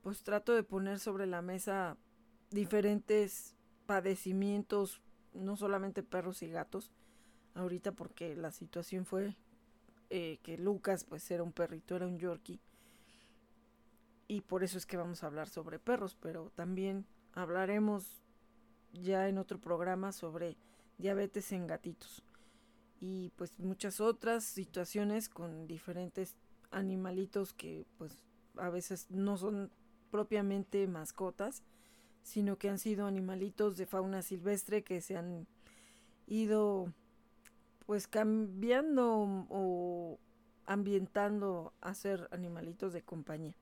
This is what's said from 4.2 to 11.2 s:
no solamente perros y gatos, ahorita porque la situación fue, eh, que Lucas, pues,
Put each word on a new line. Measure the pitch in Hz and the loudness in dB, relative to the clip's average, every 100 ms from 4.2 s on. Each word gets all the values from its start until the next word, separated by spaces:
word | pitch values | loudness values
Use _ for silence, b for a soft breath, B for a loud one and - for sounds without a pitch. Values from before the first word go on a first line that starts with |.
| 190 190 196 202 - 208 196 - - - - | 0 2 2 2 2 2 2 -2 -18 -20 -18
no | - 190 202 | -6 -4 0
solamente | 202 196 196 196 | 2 2 0 -4
perros | - 180 175 185 | -2 -2 -2 -6
y | 165 | -6
gatos, | 165 - 190 - _ b b b b b | -4 -4 -6 -8 _ b b b b b
ahorita | 180 180 180 202 | -4 -2 -2 -4
porque | 190 170 - 170 | -4 -12 -8 -6
la | 143 160 | -4 -6
situación | - 165 175 170 185 | -8 -8 -8 -4 -4
fue, | 185 190 202 214 - - _ - - - _ | 0 0 0 -6 -18 -20 _ -20 -20 -20 _
eh, | 185 165 156 | -4 -4 -6
que | - 165 | -8 -2
Lucas, | 185 196 - 185 | 0 2 2 0
pues, | - 156 | -2 -12